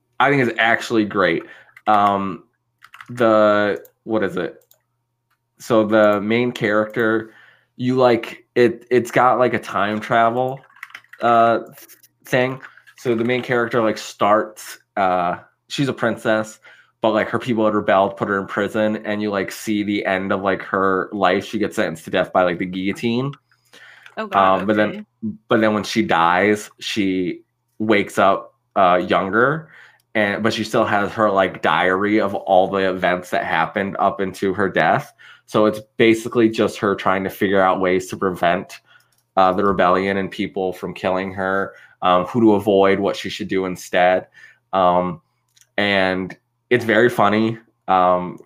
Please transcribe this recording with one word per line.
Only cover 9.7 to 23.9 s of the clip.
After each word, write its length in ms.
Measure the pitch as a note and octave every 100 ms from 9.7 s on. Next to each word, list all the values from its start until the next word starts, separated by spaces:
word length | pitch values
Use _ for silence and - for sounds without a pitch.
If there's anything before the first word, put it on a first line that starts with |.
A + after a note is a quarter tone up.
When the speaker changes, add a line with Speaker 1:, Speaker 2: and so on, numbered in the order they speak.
| F#2+ G2+ G#2+
Speaker 1:
travel, 600 | G#2+ A#2 A#2 A#2+ B2+ C#3 _ _ - - _ -
uh, 400 | A#2+ A#2 A#2 A2+ - - - - _ _ -
thing. 360 | C3 B2+ C3+ - _ _ _
So 180 | C3 A2+
the 80 |
main 180 | A#2 B2
character, 400 | A#2+ A#2+ A#2 A#2+
like, 160 | A2 G#2+
starts, 800 | - - G#2 G#2+ G#2+ - - - _ -
uh, 400 | F#2+ F2+ F2 F2 - _ _
she's 180 | - C#3
a 60 |
princess, 680 | A#2 A#2 G#2+ B2 A2 A2 - - - _ _
but, 120 | A2+
like, 160 | G#2+ -
her 100 | A#2
people 260 | - A2 G#2+
had 80 |
rebelled, 440 | G#2 G2+ G2 G2 G2
put 100 | G#2
her 120 | G2+
in 60 | F#2
prison, 500 | - G2+ A2+ G#2+ G#2+ -
and 160 | G#2
you, 80 | G#2+
like, 200 | G2+ F#2+
see 300 | - - G#2
the 220 | G2+ G#2 F#2+
end 260 | F#2+ G2
of, 100 | G2+
like, 200 | F#2+ F2+
her 460 | - G2 F#2+ F#2+ -
life. 320 | G2+ F#2 G2 F#2+
She 120 | A2
gets 180 | G2 -
sentenced 280 | F#2+ D#2+ -
to 60 |
death 220 | F#2 F2+
by, 100 | F#2+
like, 160 | F2+ F2
the 60 | F#2
guillotine. 680 | F#2 F#2+ G2 A#2+ A#2 C3+ C#3+ _ _ _ - -